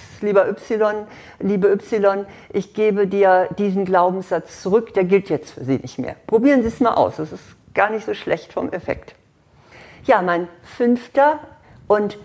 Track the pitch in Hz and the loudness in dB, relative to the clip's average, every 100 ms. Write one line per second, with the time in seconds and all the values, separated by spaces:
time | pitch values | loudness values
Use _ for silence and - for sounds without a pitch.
0 | - - 208 196 - 202 - 214 214 214 | -16 -8 2 2 2 -2 -6 -2 0 -2
1 | 214 - - - 196 202 196 202 - 220 | -8 -18 -20 -8 -2 0 2 0 -2 0
2 | 196 196 196 - - 202 - - 214 202 | 2 0 -6 -16 -8 -8 -6 -2 0 2
3 | 196 202 190 185 185 - 202 190 185 185 | 0 2 4 4 2 -2 -2 -2 0 2
4 | 180 190 185 170 - - 190 220 226 202 | 2 0 -4 -6 -6 -10 0 0 0 -2
5 | 180 196 190 147 - - 131 135 139 - | 2 2 2 -4 -6 -10 -4 -4 -4 -10
6 | - - - 220 269 277 226 - 233 - | -10 -10 -2 2 4 4 2 0 0 2
7 | 123 - 156 185 - - _ - 208 214 | 2 0 -10 -10 -18 -20 _ 0 0 0
8 | 202 208 - - - 190 175 175 - - | -6 -8 -4 -4 -4 -8 -6 -6 -6 -8
9 | - - _ _ _ _ _ - - - | -10 -20 _ _ _ _ _ -20 -20 -8
10 | - 214 180 175 180 - - - 240 240 | 0 2 2 -2 -4 -12 -20 -2 0 0
11 | - 277 285 302 - - _ - - 208 | 0 2 2 2 -8 -20 _ -20 0 0
12 | 208 - | 0 -8